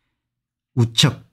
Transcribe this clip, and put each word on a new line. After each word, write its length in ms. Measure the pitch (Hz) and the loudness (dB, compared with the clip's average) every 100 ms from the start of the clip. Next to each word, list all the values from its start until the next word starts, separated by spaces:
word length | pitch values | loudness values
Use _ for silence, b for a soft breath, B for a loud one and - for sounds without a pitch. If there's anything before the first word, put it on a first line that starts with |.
| _ _ _ _ _ _ _ | _ _ _ _ _ _ _
우측 500 | 127 113 - 143 - - | -4 -2 0 -2 -2 -14